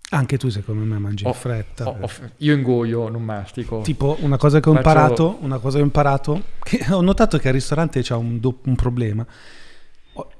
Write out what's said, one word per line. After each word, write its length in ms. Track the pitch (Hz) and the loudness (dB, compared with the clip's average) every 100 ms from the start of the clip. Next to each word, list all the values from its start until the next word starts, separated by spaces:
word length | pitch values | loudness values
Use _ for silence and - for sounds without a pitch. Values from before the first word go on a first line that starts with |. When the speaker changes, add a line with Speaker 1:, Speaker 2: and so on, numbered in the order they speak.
| - | -4
Speaker 1:
Anche 260 | 147 123 135 | -2 0 0
tu 120 | 131 | -2
secondo 340 | 104 101 107 | -4 -4 -4
me 140 | 110 107 | -2 -2
mangi 260 | 101 104 | -4 -4
Speaker 2:
ho, 40 | 117 | -4
Speaker 1:
in 60 | |
fretta. 540 | 123 127 113 104 - 123 | -4 -4 -6 -8 -8 -8
Speaker 2:
ho, 80 | 117 | -6
ho 60 | 117 | -8
f-, 240 | - 120 - | -10 -16 -2
io 180 | 147 | 0
ingoio, 540 | 147 127 120 117 117 110 | 2 2 0 0 -2 -4
non 140 | 117 | -6
mastico. 560 | 110 104 98 - 113 113 | -6 -8 -8 -10 -8 -6
Speaker 1:
Tipo 360 | 107 143 139 156 | -4 0 0 0
una 160 | 147 135 | 0 2
cosa 240 | 151 151 | 4 6
che 80 | 156 | 6
ho 60 | |
Speaker 2:
Faccio 120 | 151 131 | 6 6
Speaker 1:
imparato: 500 | 156 151 120 165 208 | 6 6 4 2 0
una 180 | 143 131 | -6 -4
cosa 180 | 127 139 | -2 0
che 40 | |
ho 40 | 143 | 2
imparato, 560 | 147 143 139 - 156 - - | 4 2 2 0 -2 -4 -4
che 220 | - 247 120 | -2 -2 0
<laughs> 60 | |
ho 80 | 190 | 2
notato 360 | 180 208 220 147 | 4 4 2 2
che 100 | 131 | 2
al 60 | |
ristorante 480 | 131 - 151 165 131 | 0 0 0 0 -2
c'è 120 | 120 | -2
un 240 | 117 117 117 | -4 -4 -2
do-, 220 | 123 120 135 | -4 -4 -2
un 100 | 123 | 0
problema. 500 | 127 120 113 104 120 - - - - - - - - | 0 -2 -2 -4 -6 -14 -20 -20 -20 -20 -20 -20 -18
Ho, 180 | - - | -16 -16